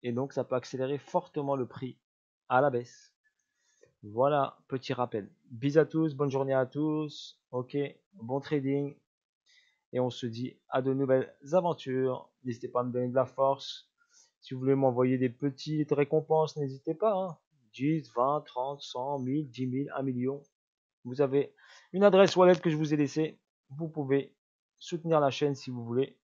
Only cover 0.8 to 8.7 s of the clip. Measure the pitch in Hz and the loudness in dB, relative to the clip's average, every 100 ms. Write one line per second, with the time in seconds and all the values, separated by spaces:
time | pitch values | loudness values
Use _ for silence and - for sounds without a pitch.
0.8 | 131 143 - 180 175 - 139 139 120 - | -4 -4 -2 -4 -4 -8 -4 -4 -4 -8
1.8 | 127 - _ _ _ _ _ 127 143 123 | -12 -14 _ _ _ _ _ 2 4 0
2.8 | 123 - - _ _ _ _ _ _ _ | -6 -16 -20 _ _ _ _ _ _ _
3.8 | _ _ 107 107 135 147 135 - _ 135 | _ _ -10 0 2 4 0 -4 _ -8
4.8 | - 123 123 110 98 _ _ 120 135 147 | -6 -4 -2 -4 -8 _ _ -6 2 4
5.8 | 147 156 160 135 143 135 135 135 127 139 | 4 2 -2 0 -2 0 0 0 0 -2
6.8 | 156 151 151 147 - - _ 127 123 143 | -2 -2 -4 -10 -18 -20 _ -8 -4 -4
7.8 | 139 - _ - 117 135 139 151 135 | -6 -8 _ -16 -6 -6 -2 -2 0